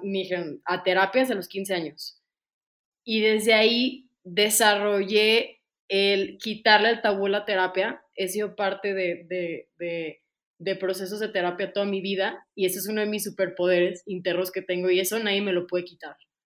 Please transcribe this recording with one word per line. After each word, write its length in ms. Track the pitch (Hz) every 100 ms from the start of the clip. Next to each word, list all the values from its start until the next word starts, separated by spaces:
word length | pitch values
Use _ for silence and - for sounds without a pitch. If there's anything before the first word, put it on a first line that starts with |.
me 160 | 196 196
dijeron, 420 | 180 180 165 - -
"A 180 | 180
terapia 380 | 185 185 190 254
desde 120 | 254
los 140 | 202 180
quince 260 | 196 196
años". 480 | 180 156 151 - - _ _ _ _ _ _ _ _
Y 180 | - 220
desde 340 | 214 220 214 220
ahí 520 | 220 240 254 - _ _
desarrollé 1400 | 185 175 214 214 220 202 208 202 190 214 214 226 - - _ _ -
el 500 | 196 196 196 196 -
quitarle 540 | 220 214 226 208 214
el 100 | 226
tabú 240 | 220 196 196
a 40 |
la 160 | 202 208
terapia. 580 | 190 185 185 214 - _ -
He 120 | 185
sido 280 | 208 208 -
parte 380 | 196 196 202
de, 320 | 190 180 175 165
de, 420 | 180 170 151 - -
de, 420 | 170 170 160 - _ _ _ -
de 160 | 170 190
procesos 440 | 185 190 190 208
de 80 | 214
terapia 460 | 202 175 175 190
toda 140 | 202 202
mi 140 | 196
vida, 440 | 190 190 196 - _
y 140 | - 185
ese 100 | 185
es 100 | 190
uno 140 | 214
de 60 | 208
mis 160 | 214
superpoderes 800 | 202 - 185 180 180 180 180 180 -
internos 460 | 185 180 175 185
que 100 | 190
tengo, 300 | 185 180 185
y 80 | 180
eso 180 | 185 220
nadie 240 | 214 196
me 120 | 202
lo 120 | 180 180
puede 200 | 180 175
quitar. 320 | - 151 - _ _